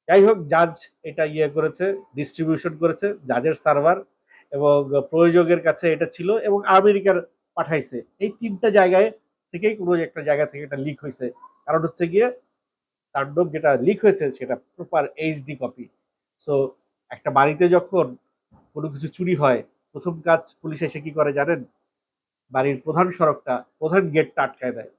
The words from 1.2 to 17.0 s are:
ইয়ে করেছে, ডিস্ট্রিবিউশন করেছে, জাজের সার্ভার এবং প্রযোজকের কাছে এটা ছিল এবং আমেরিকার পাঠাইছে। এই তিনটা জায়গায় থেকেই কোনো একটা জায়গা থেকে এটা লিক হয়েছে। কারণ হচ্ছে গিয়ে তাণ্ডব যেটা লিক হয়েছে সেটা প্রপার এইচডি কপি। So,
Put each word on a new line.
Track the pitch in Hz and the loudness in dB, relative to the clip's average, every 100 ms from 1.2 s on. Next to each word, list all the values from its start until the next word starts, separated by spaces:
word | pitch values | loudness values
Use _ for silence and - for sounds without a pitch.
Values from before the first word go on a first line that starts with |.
ইয়ে | 156 151 151 | -4 -2 -2
করেছে, | 147 156 156 190 196 - | 0 -4 -2 -4 -4 -10
ডিস্ট্রিবিউশন | 135 143 - 160 156 175 156 | -10 -10 -6 -2 -2 -4 -2
করেছে, | 165 160 202 202 131 | -2 -2 -6 -6 -4
জাজের | 120 151 | -2 0
সার্ভার | 156 156 143 151 190 - _ _ _ _ | -2 0 2 2 0 -4 _ _ _ _
এবং | 143 147 143 139 143 135 | -2 2 2 2 -2 0
প্রযোজকের | 160 170 170 170 170 | 2 4 4 4 2
কাছে | 165 151 170 | 0 0 0
এটা | 156 165 | -2 -4
ছিল | - 175 220 | -6 -4 -2
এবং | 208 202 202 | 0 -2 4
আমেরিকার | 190 202 202 190 180 170 _ _ | 4 6 4 2 0 -2 _ _
পাঠাইছে। | - 151 160 - 123 - - | -8 -4 -4 -4 -12 -14 -8
এই | 202 | -8
তিনটা | - 226 190 220 | -6 -10 -4 2
জায়গায় | 202 185 185 202 - _ _ _ | 4 6 4 2 -2 _ _ _
থেকেই | 175 214 214 | -4 -2 -2
কোনো | 175 | 0
একটা | 175 165 160 | 0 -2 -6
জায়গা | 147 143 147 | -2 0 0
থেকে | 143 | -4
এটা | 143 139 | -12 -8
লিক | 143 139 | -8 -8
হয়েছে। | 147 - 123 - - _ - | -12 -8 -10 -10 -20 _ -4
কারণ | 160 | -2
হচ্ছে | 160 - 170 | -2 -4 -2
গিয়ে | 190 247 247 _ _ _ _ _ _ _ | 0 0 -2 _ _ _ _ _ _ _
তাণ্ডব | 139 139 147 175 | -8 -6 -2 -2
যেটা | 151 151 131 | 0 0 2
লিক | 151 208 | 2 2
হয়েছে | 214 190 143 | 2 2 -2
সেটা | 127 127 123 _ - | -6 -8 -8 _ -20
প্রপার | 175 165 139 - | -4 -2 -2 -4
এইচডি | 160 151 135 131 | -6 -6 -10 -10
কপি। | 123 - 117 _ _ _ _ _ - | -10 -12 -20 _ _ _ _ _ -4
So, | 139 131 - _ _ | -2 -2 -6 _ _